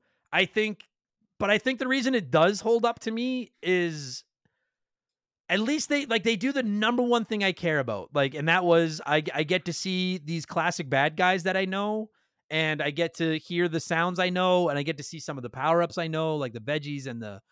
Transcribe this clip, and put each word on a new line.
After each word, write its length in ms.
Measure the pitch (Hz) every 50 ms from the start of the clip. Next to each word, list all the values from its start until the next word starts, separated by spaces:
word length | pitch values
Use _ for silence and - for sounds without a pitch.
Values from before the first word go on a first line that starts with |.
| _ _ _ _ _ _
I 140 | 160 175 190
think, 380 | - - 214 214 214 202 - _ _ _ _ _ _ _ _ _ _ _ -
but 100 | 208 196
I 80 | 214
think 220 | 202 - 254 262 220
the 80 | 262
reason 260 | 254 262 277 226 269 262
it 160 | 226 165 123
does 320 | 143 156 165 190 208 190
hold 240 | - 226 233 233 226
up 140 | 233 233 -
to 120 | - 226
me 400 | 220 233 247 254 254 254 220 - _ _ -
is 600 | 175 185 180 175 170 156 151 139 127 127 - - _ _ _ _ _ _ _ _ _ _ _ _ _ _ _ _ _ _ _ _ _ _ _ _ -
at 100 | 175 202
least 300 | 220 254 302 302 - -
they, 160 | 294 285 285
like, 180 | 233 226 220 165
they 120 | 233 233
do 160 | 175 202 269
the 120 | 277 269 247
number 400 | 208 202 208 220 226 240 247 247
one 220 | 240 240 233 214
thing 180 | - 220 208 202
I 80 | 190
care 280 | 175 - 180 165 156 143
about, 300 | 131 117 107 98 - - 143
like, 200 | 147 139 135 147
and 140 | 147 147
that 160 | 165 170 185 180
was 380 | 170 165 170 165 160 151 160 -
I, 180 | 143 151 156 151 165 135
I 100 | 147 160
get 220 | 147 185 180 -
to 80 | 175 160
see 440 | - - 190 185 185 185 185 185 170 147
these 220 | 156 170 160 -
classic 440 | - - 175 160 175 - - 156 131
bad 260 | 139 135 143 156 156
guys 260 | 170 180 180 190 190 160
that 140 | 190 185
I 80 | 190 190
know, 440 | 185 190 196 202 208 214 220 220 - _ _ _ _ _ _ _ _
and 320 | 156 156 160 156 151 147
I 100 | 143 151
get 240 | 143 156 170 160 -
to 220 | - 165 160 156 156
hear 280 | - - 175 170 175
the 120 | 170 160 160
sounds 400 | - - 170 165 170 185 180 185
I 100 | 180 180
know, 400 | 175 185 185 180 180 180 175 160
and 100 | 143 143
I 40 | 139
get 140 | 156 156
to 60 | 139 135
see 160 | - 170 151
some 180 | - - 143
of 60 | 135 120
the 60 | 117
power-ups 480 | - 131 139 160 165 170 170 160 -
I 100 | 180 165
know, 300 | 160 160 160 160 160 156
like 160 | 151 135 123 110
the 60 | 117
veggies 480 | 107 135 151 156 143 147 143 139 131
and 140 | 135 117 117
the, 200 | 110 104 101 98 - _